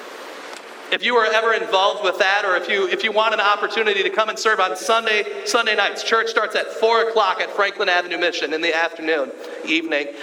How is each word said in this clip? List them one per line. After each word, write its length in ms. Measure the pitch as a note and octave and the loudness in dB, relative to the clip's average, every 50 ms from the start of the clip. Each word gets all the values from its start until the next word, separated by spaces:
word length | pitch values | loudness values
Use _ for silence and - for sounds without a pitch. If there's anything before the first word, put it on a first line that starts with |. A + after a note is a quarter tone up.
| - - - - - - - - - - - - - - - - - - | -16 -16 -16 -14 -14 -14 -16 -16 -14 -14 -16 -16 -16 -18 -18 -16 -6 -4
If 140 | F#3+ F#3 F#3+ | -4 0 0
you 100 | A#3 B3 | 2 2
were 120 | A3+ A3 | 4 2
ever 260 | G#3+ G#3+ A3 A3+ A3+ | 4 2 2 2 2
involved 500 | A3 G#3 - - G3 F#3 G3 G#3 G3+ G3+ | 0 0 0 0 2 2 4 2 2 0
with 160 | G3+ F3+ E3+ - | -2 -2 0 2
that, 260 | G3 F#3+ G3+ G#3 G#3 | 2 2 2 2 2
or 120 | F#3+ F3+ | 0 0
if 120 | E3+ F3 - | 0 0 0
you, 200 | G#3 G3 G3 F3+ | 0 0 0 0
if 160 | F#3+ F#3 G#3+ | 0 -2 -2
you 80 | A3 | 0
want 220 | G3+ G#3+ A3 A3+ A3 | 2 2 2 2 2
an 60 | G#3 | 2
opportunity 600 | G3 G3+ G#3 G#3 G#3 G#3 - A3+ A3 G#3+ G3+ G3 | 2 2 2 2 0 -4 -2 0 0 0 0 0
to 80 | F#3 F3+ | 0 0
come 180 | F#3 G#3 A3 A3 | 2 0 0 0
and 100 | G3+ - | -2 -2
serve 200 | - A3 G#3+ G3 | 0 0 2 2
on 180 | F#3 F#3 - | 2 0 0
Sunday, 480 | - - - A3+ A3+ A3+ A3 G#3+ G#3 G#3+ G#3 - - - | -4 0 2 2 2 2 2 0 0 0 -2 -6 -6 -4
Sunday 320 | - - A#3 A3+ A3 G#3+ | 0 2 2 2 2 2
nights, 260 | G#3 G3 E3 - - | 2 2 0 -2 -4
church 260 | - - A3+ A3+ A3 A3+ | -2 0 0 2 0 0
starts 280 | - A3 G#3+ G3 - | 0 0 -2 0 -2
at 120 | F#3 D#3 - | -4 -4 -4
four 340 | - - A3 A3+ A3+ A3+ | -4 0 2 4 4 4
o'clock 380 | A3+ A3+ A3 A3 G3+ F#3 F3+ F#3 | 2 2 2 2 2 2 2 0
at 100 | F3 E3+ | -2 -4
Franklin 380 | - G#3 G3 G3 G3 - G#3 F3+ | 0 0 0 0 0 0 0 2
Avenue 300 | F3+ F3+ F3 F3 E3+ D#3+ | 2 2 2 0 -2 0
Mission 340 | F3 E3+ - - D#3+ C#3+ | 0 0 0 -2 -4 -2
in 80 | D#3 D#3 | -2 0
the 140 | E3 E3+ D#3 | 0 0 2
afternoon, 560 | E3 E3+ D#3+ - D#3+ D#3+ D#3+ E3 D3+ C3+ B2 - - - - - - - | 2 0 0 -2 -4 -2 0 0 0 0 -4 -6 -12 -12 -12 -12 -10 -4
evening. 440 | - D#3 E3 D#3+ D#3+ D3+ C#3+ D3 - - - | 0 0 0 0 0 -2 -2 -2 -4 -8 -10